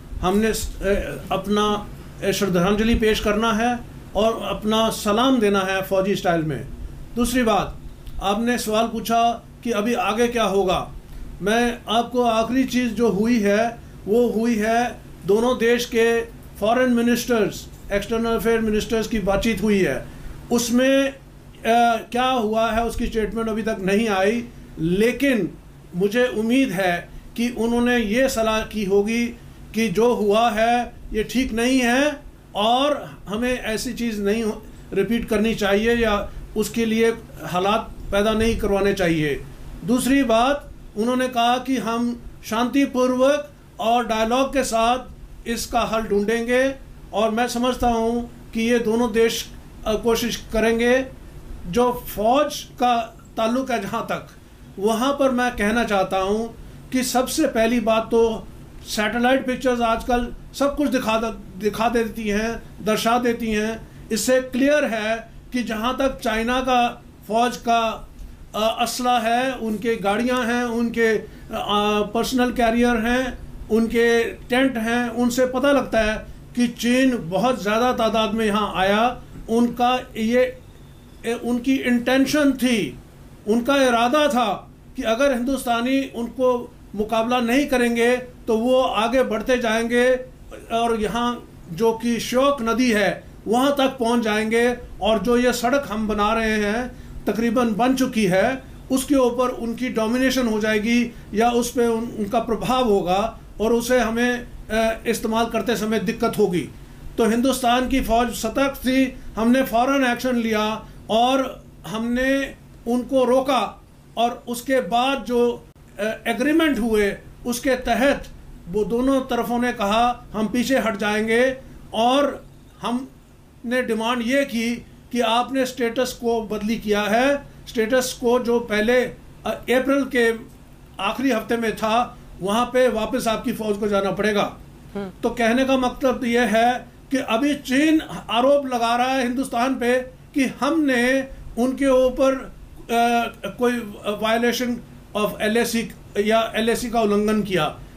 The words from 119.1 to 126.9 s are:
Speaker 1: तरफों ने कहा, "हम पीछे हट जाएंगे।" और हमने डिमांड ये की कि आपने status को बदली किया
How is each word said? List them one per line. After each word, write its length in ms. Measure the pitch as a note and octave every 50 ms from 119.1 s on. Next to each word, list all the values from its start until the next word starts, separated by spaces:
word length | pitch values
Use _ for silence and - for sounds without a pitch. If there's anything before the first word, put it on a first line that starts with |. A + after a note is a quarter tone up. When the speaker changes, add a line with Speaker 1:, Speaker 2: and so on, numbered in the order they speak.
| C4+ C4
Speaker 1:
तरफों 380 | C4 C4 A#3+ A#3 A3+ G3 A#3+ A#3+
ने 140 | B3 B3 A3
कहा, 520 | - G3+ G3 G#3 A3+ A#3+ B3 A#3+ - - - -
"हम 140 | G#3+ A3
पीछे 320 | G3+ B3 B3 A#3 - C4+ B3+
हट 180 | G3+ A3 G#3+
जाएंगे।" 600 | G3+ A3 G#3 G#3 G#3+ A3 A3 A3+ A#3 B3+ C4 C4 - - - - - - - -
और 520 | G#3+ A#3 B3 C4 C#4+ C#4+ C4+ - - - - - - - - - -
हमने 1000 | F#3 G#3+ A#3+ B3+ C4+ - - - - - - - - - - - - A#3 B3 B3+
डिमांड 400 | B3+ - A3+ G#3+ A3+ A#3 B3+ B3
ये 240 | A3+ A#3 C4 C#4 C#4
की 400 | C#4 A3 A#3 A3+ A#3 A#3+ - - - - - - -
कि 100 | - A#3+
आपने 440 | A#3 A3 A3+ A#3+ B3 B3 C4+ C4+ C4
status 480 | B3+ B3+ - A#3+ A3+ A3+ C4 B3+ B3+ -
को 300 | - A#3+ A#3 A#3 A3+ G#3+
बदली 340 | G3+ G#3+ G#3 G3+ G#3+ A#3
किया 240 | - - G#3